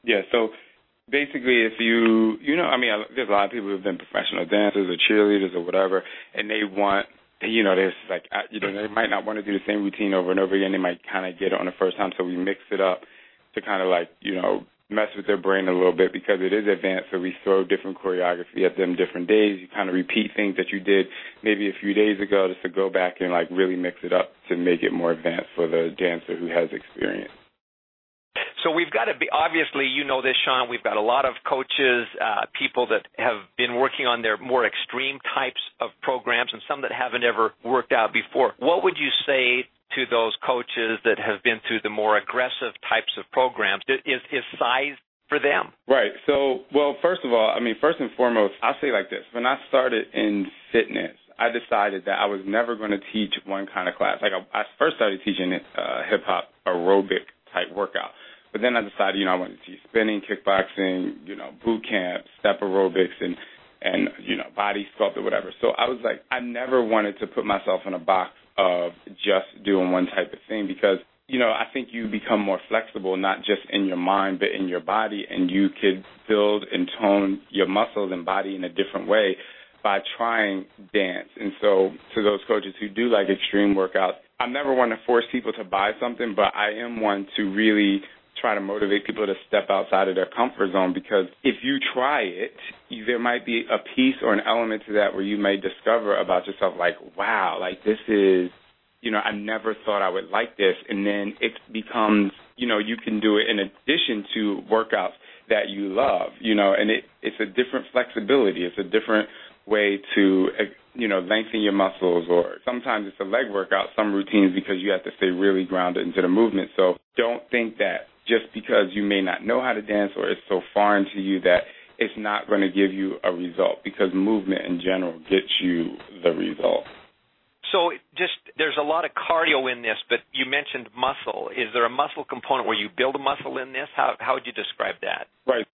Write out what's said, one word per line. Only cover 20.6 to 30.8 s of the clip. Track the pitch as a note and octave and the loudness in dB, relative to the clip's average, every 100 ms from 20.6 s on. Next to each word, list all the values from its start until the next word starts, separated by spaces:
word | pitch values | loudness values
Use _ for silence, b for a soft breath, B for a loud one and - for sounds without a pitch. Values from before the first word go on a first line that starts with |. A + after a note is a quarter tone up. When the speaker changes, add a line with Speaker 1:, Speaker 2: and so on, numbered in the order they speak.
| F2+ | -4
Speaker 1:
you | G2 | -4
did | F#2+ G2 F#2+ B B B | 2 2 2 B B B
maybe | A2+ G2+ G2+ | 0 0 0
a | |
few | - G2+ | -2 0
days | G2+ G#2+ G2 | 4 4 2
ago | G2+ G2 F#2+ | 0 2 2
just | F2+ | -2
to | F#2 | -4
go | F2+ F#2+ | -2 0
back | F#2 F2+ - | 2 0 -2
and, | F2+ | 0
like, | F2 E2+ | 0 0
really | F2+ F#2 F2+ | 2 2 2
mix | F2 - | -4 -6
it | F2 | 0
up | F2+ - _ - | 0 0 _ -6
to | F2 | 0
make | F2 F2 | 2 2
it | F#2+ | 0
more | F2 E2+ | 0 0
advanced | E2 E2+ E2+ - | 0 -2 -4 -6
for | - E2 | -4 0
the | E2 E2 - | 0 0 0
dancer | F2+ E2+ - E2+ | -2 -2 -6 -6
who | E2+ | -2
has | E2+ E2 | 0 0
experience. | - - - - G1+ - - _ _ _ _ _ _ _ _ _ - B - | -6 -14 -6 -4 -4 -10 -18 _ _ _ _ _ _ _ _ _ -10 B -4
Speaker 2:
So | E3 | -2
we've | E3 E3 | 0 -2
gotta | - A3+ D3 | -2 -2 -2
be, | D#3 | -2
obviously, | D3 E3 E3 D3+ C#3 C3+ | 0 0 0 -2 -2 -2
you | C3+ | -2
know | C#3+ C3 | -2 0
this, | B2+ B2+ | 0 0
Sean, | - B2+ A#2+ | 2 0 0
we've | A#2+ | -2